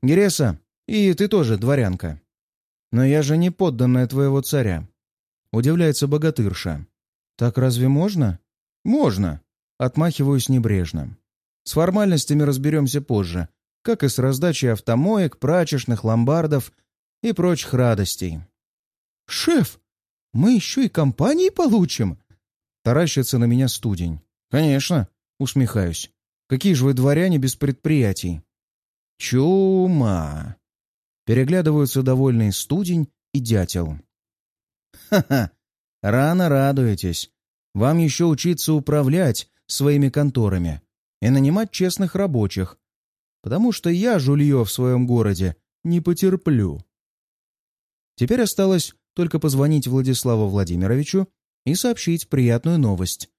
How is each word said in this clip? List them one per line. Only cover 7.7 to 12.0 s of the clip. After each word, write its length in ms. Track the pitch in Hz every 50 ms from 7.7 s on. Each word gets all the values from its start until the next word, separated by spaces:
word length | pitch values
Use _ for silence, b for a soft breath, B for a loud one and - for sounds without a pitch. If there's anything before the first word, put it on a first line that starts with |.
| 123 120 127 131
можно?» 500 | 139 143 170 208 208 175 139 107 87 85 _ _ _ _ _ _ _ _ _
«Можно», 560 | - 226 294 294 151 101 92 101 87 76 76 _ _ _ _ _ _ _ _
отмахиваюсь 720 | 127 127 - - 156 170 156 - 143 139 143 135 120 -
небрежно. 680 | 131 127 117 113 104 95 90 80 - 82 73 64 - _ _ _ _ _ _ _ _ _ _
«С 80 | - -
формальностями 680 | 151 160 180 185 208